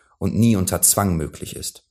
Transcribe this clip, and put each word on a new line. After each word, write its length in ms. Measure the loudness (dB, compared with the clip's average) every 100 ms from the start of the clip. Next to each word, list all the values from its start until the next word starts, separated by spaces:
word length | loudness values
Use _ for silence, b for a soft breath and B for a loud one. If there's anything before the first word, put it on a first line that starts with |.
| b -6
und 180 | -2 2
nie 200 | 4 2
unter 260 | 0 0
Zwang 340 | 2 2 0 0
möglich 400 | -4 -8 -14 -12
ist. 280 | -12 -14 _